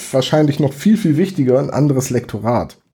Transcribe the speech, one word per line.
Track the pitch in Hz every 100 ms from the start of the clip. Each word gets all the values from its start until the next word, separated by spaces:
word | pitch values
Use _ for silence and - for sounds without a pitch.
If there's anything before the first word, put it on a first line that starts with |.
| -
wahrscheinlich | 131 - 156 151 143
noch | 139
viel, | - 202 220
viel | 165 147
wichtiger, | 190 - 127 127
ein | 151
anderes | - 147 131 127
Lektorat. | 123 - 107 107 117 76 - _